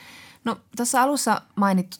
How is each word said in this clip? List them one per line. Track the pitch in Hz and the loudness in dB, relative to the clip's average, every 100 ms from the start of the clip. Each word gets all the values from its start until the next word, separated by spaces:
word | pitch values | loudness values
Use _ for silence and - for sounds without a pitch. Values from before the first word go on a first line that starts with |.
| - - - - | -20 -20 -20 -10
No, | 233 226 _ - | -8 -8 _ -8
tuossa | 240 262 | -2 2
alussa | 262 285 240 214 - - | 2 2 0 -2 -4 -2
mainittu | 196 190 185 - | 0 2 -2 -6